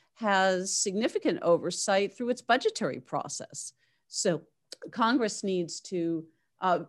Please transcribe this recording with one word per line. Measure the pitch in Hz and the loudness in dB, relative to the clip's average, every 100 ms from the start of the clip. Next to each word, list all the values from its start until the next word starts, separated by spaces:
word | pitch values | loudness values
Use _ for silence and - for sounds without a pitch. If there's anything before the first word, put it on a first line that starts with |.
| _ _ | _ _
has | 220 190 190 185 190 - | 2 4 4 2 0 -2
significant | 208 190 247 415 277 170 | -2 0 0 0 0 2
oversight | - 170 165 180 - 196 196 - | 4 4 2 -4 0 2 0 -2
through | 240 | -4
its | 247 | -2
budgetary | - 247 440 427 170 - | 2 2 2 0 -4 -4
process. | - 147 - - - - - - _ _ _ | -6 -6 -6 -10 -12 -12 -14 -18 _ _ _
So | - 202 156 - _ _ - - | -2 0 0 -4 _ _ -16 -10
Congress | 208 226 254 214 - | 0 2 4 0 -2
needs | 202 185 165 - | -2 -2 -2 -8
to, | - 180 165 165 160 _ _ _ | -6 -4 -2 -2 -6 _ _ _
uh, | 185 170 | 0 0